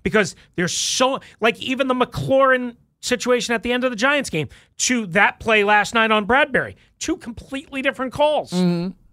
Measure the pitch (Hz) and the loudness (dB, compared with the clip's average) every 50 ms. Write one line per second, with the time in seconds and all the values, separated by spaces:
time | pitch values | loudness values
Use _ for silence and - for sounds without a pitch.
0 | _ 196 143 214 196 - - - - _ _ - 185 165 - - - - - - | _ 0 2 2 0 0 -4 -14 -20 _ _ -4 -4 -2 -2 -4 -4 -4 0 0
1 | 262 262 269 214 - - - _ 214 233 233 233 - 247 262 247 277 262 254 247 | 0 0 0 -4 -8 -16 -8 _ 0 0 0 0 -6 -6 -2 -2 0 -2 0 0
2 | 233 233 - - - - 269 269 269 262 262 254 247 240 233 _ _ _ _ _ | -2 -2 -2 -8 -2 0 4 4 4 4 4 2 0 -6 -10 _ _ _ _ _
3 | - - 247 - - 240 247 240 185 - 233 220 - 240 247 247 247 254 247 190 | -4 -4 -4 -2 0 0 0 0 0 -2 -4 -4 -2 -2 -2 0 0 -2 -2 0
4 | 226 277 294 285 - - - 156 143 - - - _ _ _ - - - 254 240 | 0 0 0 0 -2 -2 -4 -4 -4 -4 -8 -20 _ _ _ -6 -2 0 0 -2
5 | 220 180 160 202 202 233 - _ - 220 220 214 202 202 214 208 202 - - 233 | -2 0 2 4 4 4 2 _ -2 2 2 2 4 4 4 4 2 2 0 0
6 | 220 220 220 214 208 185 240 277 311 294 254 170 135 104 95 _ _ _ _ _ | 2 4 2 0 2 2 2 2 2 2 0 -4 -4 -4 -10 _ _ _ _ _
7 | - - 330 381 - 233 220 - - - 269 269 - - 269 269 254 277 269 262 | -6 -6 -6 -6 -8 -14 -14 -14 -14 -12 -12 -12 -12 -10 -10 -4 -4 -4 -2 -2
8 | 262 254 - 254 294 302 302 254 147 - 180 180 180 175 175 170 170 190 - _ | -8 -6 0 0 2 2 2 0 -2 -2 0 2 2 2 2 0 -4 -6 -10 _
9 | _ _ | _ _